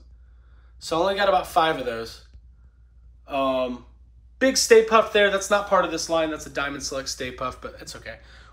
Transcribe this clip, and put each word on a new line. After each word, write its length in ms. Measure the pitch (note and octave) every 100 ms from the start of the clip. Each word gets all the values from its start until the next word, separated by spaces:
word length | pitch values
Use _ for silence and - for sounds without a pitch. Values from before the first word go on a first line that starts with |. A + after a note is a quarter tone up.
| - - - - - - - -
So 180 | - D#3+
I 40 |
only 140 | F#3+ G3
got 140 | G3
about 160 | F#3 -
five 320 | F3 D#3+ C#3+
of 80 | A#2+
those. 400 | A2+ A2+ - - - - - - _ - - - - -
Um, 580 | C#3 C3+ C3 B2+ A#2+ - - - - - -
big 180 | C4 C4
Stay 260 | - A3+
Puft 280 | A3 A3 G#3+
there. 180 | G#3 G3+
That's 220 | G3 -
not 160 | G3+ G3+
part 180 | F#3+ E3+
of 60 |
this 180 | D#3+ -
line. 220 | E3 D#3+
That's 160 | D3+ C#3+
a 20 |
Diamond 320 | C#3 C#3+ C#3
Select 280 | - C3+ C3
Stay 220 | - B2+
Puft, 260 | B2+ B2+ B2
but 140 | A#2+ -
it's 160 | D#3 A#2+
okay. 220 | A2 A2 - - -